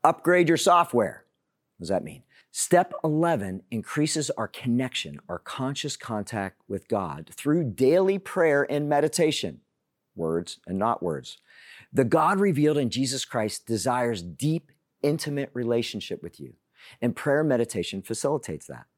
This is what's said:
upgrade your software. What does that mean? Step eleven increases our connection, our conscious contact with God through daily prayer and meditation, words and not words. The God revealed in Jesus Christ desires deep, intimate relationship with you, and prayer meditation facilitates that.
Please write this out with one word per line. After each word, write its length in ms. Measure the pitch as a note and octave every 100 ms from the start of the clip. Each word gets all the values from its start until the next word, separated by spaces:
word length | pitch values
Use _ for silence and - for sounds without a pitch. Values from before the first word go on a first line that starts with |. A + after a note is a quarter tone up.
upgrade 440 | D#3 D#3+ D#3+ F3+ E3
your 100 | E3
software. 680 | - F3 E3+ A#2+ F#2+ - _ _ _ _ _ _
What 60 |
does 60 | E2+
that 140 | F#2
mean? 200 | D2+ D2 _ _ _
Step 420 | - - F3 F3+ -
eleven 600 | D#3 D3+ E3+ D3+ G2 F#2+ _
increases 600 | A2+ - D3+ D3+ D#3+ C#3
our 160 | - G#2+
connection, 720 | - B2+ A#2+ C3 - D#2 C#2+ -
our 120 | F2
conscious 580 | - - C3 C#3 D3 -
contact 640 | - G#2+ G2+ A2 F#2+ _ _
with 180 | G2 _
God 420 | G#2+ F2+ C#2+ D#2+
through 320 | - C#3+ E3 C#3+
daily 520 | G2 C3 E3+ F#3+ G3
prayer 480 | - G3 E3 C#3+ -
and 180 | D3 D3
meditation, 720 | C#3+ D3+ - D#3+ - F#2 D2 _ _ _ _ _ -
words 440 | E2 E2 F2 - -
and 140 | F#2+
not 240 | A2 A#2
words. 340 | F2 D2 - - _ - - - -
The 140 | C3+ A#2+
God 340 | - G#3 G3
revealed 380 | G3+ D3 D3+ D3
in 120 | B2
Jesus 360 | A2+ C3 C3 -
Christ 420 | A#2+ G#2+ - -
desires 540 | A2 B2+ B2 A#2+ G#2+
deep, 500 | F2 D#2+ D3 D#3+ _ _ _ _
intimate 480 | D3 C#3 D3+ C#3+ C3+
relationship 680 | B2 A#2 A#2 A#2 G#2+ - D#2+
with 160 | E2+ -
you, 140 | C2+ - _ _ - -
and 120 | A#2+
prayer 300 | - D3+ C#3+
meditation 580 | D#3 B2+ A#2 G2+ F2 F#2+
facilitates 680 | - A2+ C#3 D3 - D2+ -
that. 180 | C2 -